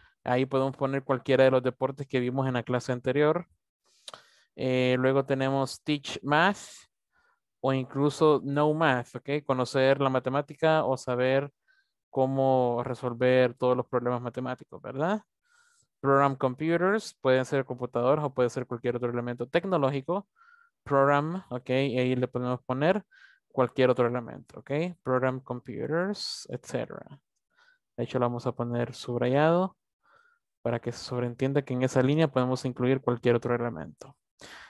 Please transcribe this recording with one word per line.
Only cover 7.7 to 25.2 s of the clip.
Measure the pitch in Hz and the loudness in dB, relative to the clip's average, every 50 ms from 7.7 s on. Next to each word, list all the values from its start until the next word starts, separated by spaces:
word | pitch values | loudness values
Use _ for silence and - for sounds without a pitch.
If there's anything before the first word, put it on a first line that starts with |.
| 135 | 0
incluso | 135 127 131 - 135 143 147 139 - 160 151 147 131 | 0 -2 -4 -2 0 0 0 2 4 4 4 4 4
know | - 139 139 147 151 151 151 | 0 -2 0 2 2 2 2
math, | 156 165 151 131 123 120 - - | 2 2 2 2 2 -2 -6 -12
¿ok? | 127 - - 143 147 143 | -12 -8 -6 -6 -6 -2
Conocer | - 131 127 127 - - 135 131 135 139 135 | -2 0 0 0 0 2 2 4 4 4 4
la | 139 135 | 2 0
matemática | 131 127 127 135 131 143 139 - 151 - - 160 160 156 139 | 0 0 -2 0 -2 -2 -4 -4 -6 0 2 2 2 2 2
o | 117 131 123 | 0 -2 -4
saber | - - 123 123 127 127 131 139 143 143 _ _ _ _ _ _ _ _ _ _ _ _ | -4 -4 -2 0 2 2 2 2 0 -2 _ _ _ _ _ _ _ _ _ _ _ _
cómo | - 139 135 131 135 135 135 135 131 127 127 120 120 120 123 | -2 0 0 0 2 2 2 2 4 4 2 2 0 -2 -4
resolver | 123 123 - - 123 120 117 127 127 127 127 127 120 117 | -6 -8 -6 -6 -6 -4 0 2 4 6 6 4 2 2
todos | - 127 127 127 123 | 0 0 0 2 0
los | 120 - | -2 -2
problemas | - 123 120 123 123 120 | -2 -2 -2 0 -4 -4
matemáticos, | 123 120 - 127 127 127 127 - - - - - | -4 -6 -8 -8 -8 -8 -8 -10 -12 -20 -20 -16
¿verdad? | - - 123 135 151 180 208 214 - _ _ _ _ _ _ _ _ _ _ _ _ _ _ - | -14 -10 -6 -4 -2 -2 -2 -4 -6 _ _ _ _ _ _ _ _ _ _ _ _ _ _ -4
Program | - 135 139 139 139 139 135 | 0 2 4 4 4 2 0
computers, | 131 139 131 127 135 156 160 170 170 175 190 208 220 - - - _ | 0 -2 -2 -2 -2 -2 0 0 2 2 2 0 -2 -4 -8 -12 _
pueden | - 131 127 131 127 | 2 4 4 4 2
ser | - 151 135 131 | 0 -2 -2 -2
computadoras | - 127 123 123 120 - 120 117 127 147 156 151 | -2 -6 -8 -8 -4 -2 0 2 2 2 2 0
o | 139 135 | -2 0
puede | - 123 120 | 0 0 0
ser | - 135 123 | 0 -4 -6
cualquier | - 123 117 - 123 120 | -6 -8 -6 -4 -4 -4
otro | 120 120 120 | -2 -4 -4
elemento | 120 120 120 123 120 120 120 127 | -4 -4 -4 -4 -6 -6 -6 -2
tecnológico. | - 175 175 196 185 160 139 131 139 139 131 - 175 202 - _ _ _ _ _ - _ _ _ _ _ - | -2 -2 0 2 0 2 2 0 0 -2 -4 -4 -4 -4 -6 _ _ _ _ _ -20 _ _ _ _ _ -6
Program, | - 143 139 135 143 143 143 147 160 175 190 - - | 0 4 4 6 6 4 2 2 0 -4 -8 -8 -8
¿ok? | 123 123 - - | -10 -10 -4 -2
Y | 127 131 139 139 117 127 | 0 0 0 0 0 0
ahí | 127 127 127 | 0 0 0
le | 127 127 123 | -2 -2 -4
podemos | - 123 123 123 127 120 _ | -4 -4 -4 -4 -4 -6 _
poner | - 127 131 147 165 190 208 - _ _ - - - _ _ _ _ | -6 -4 0 2 2 0 0 -2 _ _ -20 -20 -20 _ _ _ _
cualquier | - 131 127 117 - - 131 127 | 0 0 0 0 2 2 4 4
otro | 123 127 123 117 | 4 4 2 0
elemento, | 123 123 117 - - - 110 _ - - | 0 -4 -8 -10 -14 -16 -18 _ -20 -18
¿ok? | - - 139 151 165 180 175 _ - | -10 -6 -4 -4 -4 -6 -8 _ -4
Program | 127 127 127 | -2 0 2